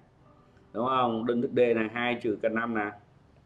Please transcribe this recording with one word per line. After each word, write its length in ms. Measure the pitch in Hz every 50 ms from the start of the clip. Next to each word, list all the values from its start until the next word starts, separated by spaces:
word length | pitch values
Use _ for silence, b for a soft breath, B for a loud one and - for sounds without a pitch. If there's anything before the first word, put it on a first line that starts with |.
| - _ _ _ - - - - - - - - - - -
Đúng 140 | 104 120 131
không? 380 | 131 127 123 120 113 110 113
Đơn 160 | 123 120 120 131
thức 80 | - -
D 20 | 123
là 300 | 123 120 117 113 110 107 110
hai 260 | 120 120 123 120 117 -
trừ 160 | 117 104 - -
căn 120 | 110 110
năm 200 | 113 117 120 113
nè. 160 | 107 104 107 107 - - - - - - - - - -